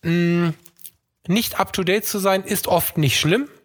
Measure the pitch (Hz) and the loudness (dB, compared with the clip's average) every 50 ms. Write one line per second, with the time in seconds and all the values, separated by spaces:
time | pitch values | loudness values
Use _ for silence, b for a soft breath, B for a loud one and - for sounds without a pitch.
0 | - 165 170 175 175 170 170 170 175 165 156 - _ - _ _ - - _ _ | -2 0 0 0 2 2 2 2 0 0 -2 -4 _ -20 _ _ -20 -20 _ _
1 | _ _ _ _ _ - 175 220 233 - - - 196 - - - 190 165 185 220 | _ _ _ _ _ -2 -2 0 0 -2 0 -2 -2 -2 0 -4 0 0 0 0
2 | 214 - - 208 185 196 190 190 190 - 208 190 - - 190 170 - - - - | 0 -4 -6 -2 0 2 2 0 0 -2 -4 -4 0 2 0 2 0 0 -2 0
3 | 151 135 - - - 151 175 240 285 285 - _ _ | 2 2 2 2 2 2 2 2 0 -4 -10 _ _